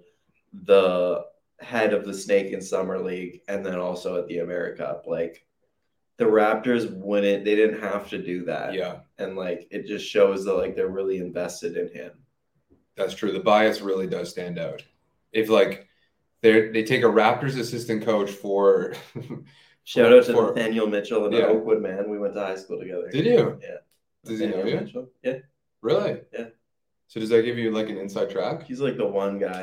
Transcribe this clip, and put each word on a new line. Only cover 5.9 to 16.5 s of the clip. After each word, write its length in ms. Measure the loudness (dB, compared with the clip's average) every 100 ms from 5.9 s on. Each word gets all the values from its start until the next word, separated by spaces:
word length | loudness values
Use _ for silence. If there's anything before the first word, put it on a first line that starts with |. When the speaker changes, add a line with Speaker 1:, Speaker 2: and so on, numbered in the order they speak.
| _ _ -2
Speaker 1:
the 80 | 2
Raptors 640 | 4 4 2 0 0 -2
wouldn't, 520 | -6 -2 0 2 0 2
they 100 | 2
didn't 260 | 2 0
have 280 | -6 -6 -6
to 120 | -10
do 240 | -6 -6 -6
that. 280 | -6 -6
Speaker 2:
Yeah. 260 | -6 -6 -10 -18 -12
Speaker 1:
And, 180 | -10 -8
like, 320 | -8 -8 -10
it 160 | -12 -8
just 180 | -10 -2
shows 380 | 4 4 4 -2
that, 80 |
like, 220 | -2 -2 -2
they're 120 | -4
really 280 | -4 -4 -4
invested 580 | -6 -6 -8 -8 -8 -6
in 120 | -8
him. 220 | -10 -16 -20 _ _ _ _ _ _ _ -6
Speaker 2:
That's 180 | -6 -4
true. 160 | -4
The 80 | -2
bias 420 | 4 4 4 2
really 260 | -2 -2 -2
does 220 | -6 -8
stand 300 | -8 -8 -6
out. 240 | -8 -10 -16 _ _ _ _
If, 180 | -2 2
like, 380 | 4 4 0 -16 _ _ _ _ _
they're, 300 | 6